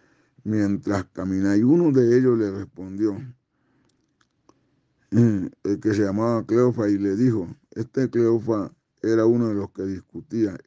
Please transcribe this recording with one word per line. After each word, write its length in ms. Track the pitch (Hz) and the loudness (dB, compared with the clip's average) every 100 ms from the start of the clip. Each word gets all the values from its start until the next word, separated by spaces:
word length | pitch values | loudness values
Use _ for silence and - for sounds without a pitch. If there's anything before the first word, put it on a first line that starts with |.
| _ _ _ _ | _ _ _ _
mientras 640 | - 107 101 98 98 101 92 | -4 -2 0 -2 -2 -4 -4
caminan?". 460 | - 95 95 98 101 | -8 -4 -2 0 2
Y 40 | |
uno 300 | 123 170 170 | 4 4 4
de 260 | 131 120 123 | 2 4 4
ellos 200 | 127 117 | 4 2
le 120 | 104 | -2
respondió, 680 | 98 98 - 95 98 107 98 131 123 _ _ _ _ _ _ _ _ _ _ _ _ _ _ _ _ - | -6 -12 -14 -12 -4 -4 -4 -12 -20 _ _ _ _ _ _ _ _ _ _ _ _ _ _ _ _ -2
eh, 400 | 110 117 101 87 - | 2 4 2 -6 -8
el 160 | 95 101 | -4 -2
que 140 | 107 | -2
se 100 | 101 | 0
llamaba 420 | 98 101 117 113 - | 0 0 0 -2 0
Cleofa, 420 | 113 123 120 104 | 2 2 2 0
y 80 | 101 | 0
le 180 | 98 | 0
dijo, 400 | 98 127 110 85 - _ | 2 0 0 -6 -12 _
este 360 | - 113 - 123 | -12 -6 -4 -2
Cleofa 680 | 120 113 113 107 110 90 _ _ - | 0 2 0 0 -4 -4 _ _ -8
era 240 | 107 113 110 | 0 2 4
uno 220 | 120 113 | 2 0
de 60 | |
los 160 | 101 95 | -2 -6
que 120 | - | -8
discutía, 760 | 95 92 - 85 76 113 104 85 | -8 -8 -12 -18 -8 -2 -2 -4